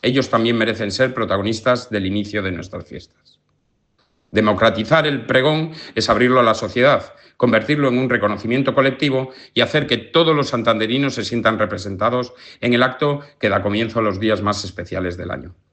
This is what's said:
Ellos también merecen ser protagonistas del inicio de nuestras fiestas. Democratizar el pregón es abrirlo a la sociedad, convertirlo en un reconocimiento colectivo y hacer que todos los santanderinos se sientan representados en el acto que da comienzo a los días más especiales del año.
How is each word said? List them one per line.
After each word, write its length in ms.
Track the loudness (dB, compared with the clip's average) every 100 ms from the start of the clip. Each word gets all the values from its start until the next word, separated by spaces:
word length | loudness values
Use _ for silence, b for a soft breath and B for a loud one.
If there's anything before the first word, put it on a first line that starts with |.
Ellos 240 | 0 0 0
también 300 | 0 2 0
merecen 320 | 0 -2 -4
ser 240 | 0 0
protagonistas 720 | 0 -2 -2 -2 -2 0 0 -2
del 160 | -4
inicio 380 | -2 -4 -4 -4
de 100 | -4
nuestras 340 | -6 -10 -14 -14
fiestas. 540 | -18 -18 _ _ _ _ _ _ _ _ _ _ _ _
Democratizar 760 | 0 2 4 2 2 2 2 2
el 180 | -2
pregón 480 | 0 2 4 2 -2 B B
es 160 | -4 0
abrirlo 300 | 4 4 6
a 20 |
la 100 | 4
sociedad, 640 | 2 -2 2 4 2 -2 -20 b b
convertirlo 500 | 2 2 2 0 2
en 80 | 2
un 140 | 0
reconocimiento 640 | 0 0 -2 -2 0 0
colectivo 560 | 2 0 0 -2 -2 -4 B B
y 80 | -2
hacer 240 | 0 0 0
que 100 | -4
todos 400 | 0 2 4 2
los 120 | 0
santanderinos 680 | -2 0 0 0 0 -2
se 100 | -2
sientan 340 | -4 0 0 0
representados 760 | -2 -4 -8 -2 -2 -2 -4 -10 B B
en 140 | 0
el 80 | 2
acto 380 | 2 0 -2 -2 B B
que 80 | 0
da 140 | 0
comienzo 360 | 0 -2 -2 -2
a 40 |
los 180 | -2 0
días 220 | 0 0
más 220 | 0 -2
especiales 520 | -6 -12 -10 -6 -6 -6
del 140 | -8
año. 240 | -10 -12 -20 _